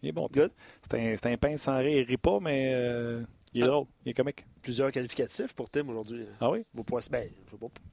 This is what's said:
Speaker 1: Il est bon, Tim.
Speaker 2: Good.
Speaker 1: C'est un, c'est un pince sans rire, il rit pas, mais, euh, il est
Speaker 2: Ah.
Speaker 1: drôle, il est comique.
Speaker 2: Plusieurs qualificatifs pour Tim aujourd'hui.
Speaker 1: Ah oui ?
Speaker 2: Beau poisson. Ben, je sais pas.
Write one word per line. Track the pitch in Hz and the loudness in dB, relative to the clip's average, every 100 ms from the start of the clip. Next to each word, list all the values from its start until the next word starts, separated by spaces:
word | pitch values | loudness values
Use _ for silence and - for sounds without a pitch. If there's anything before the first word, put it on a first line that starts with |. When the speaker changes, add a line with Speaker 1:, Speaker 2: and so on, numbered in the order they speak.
Speaker 1:
Il | 143 | -6
est | |
bon, | 156 135 | -4 0
Tim. | 139 | 4
Speaker 2:
Good. | 165 - - - - | 4 2 -20 -20 -4
Speaker 1:
C'est | 113 | -2
un, | 113 110 | 0 0
c'est | 120 | 0
un | 117 | 0
pince | 147 151 | 0 0
sans | - 131 | 0 2
rire, | 135 147 | 4 4
il | 123 | 2
rit | 127 | 2
pas, | 165 202 | 2 2
mais, | 170 135 135 | 2 0 2
euh, | 127 123 120 117 117 117 - _ | 2 0 -2 -4 -6 -8 -14 _
il | 120 | 2
est | 123 | 4
Speaker 2:
Ah. | |
Speaker 1:
drôle, | 143 135 _ 127 | 4 0 _ -4
il | |
est | |
comique. | 120 135 - - - | 0 0 -4 -14 -12
Speaker 2:
Plusieurs | - 120 135 | -6 0 0
qualificatifs | 135 123 - 123 - 262 | 0 -4 -4 -4 -4 -6
pour | - 117 | -8 -6
Tim | 143 143 | -4 -4
aujourd'hui. | 113 107 117 107 104 | -6 -8 -10 -12 0
Speaker 1:
Ah | 120 | 0
oui ? | 208 226 | 0 -4
Speaker 2:
Beau | 117 | -10
poisson. | 110 120 - | -4 -4 -2
Ben, | 123 98 - - | -4 -6 -12 -20
je | |
sais | 104 | -14
pas. | 117 - - | -14 -14 -20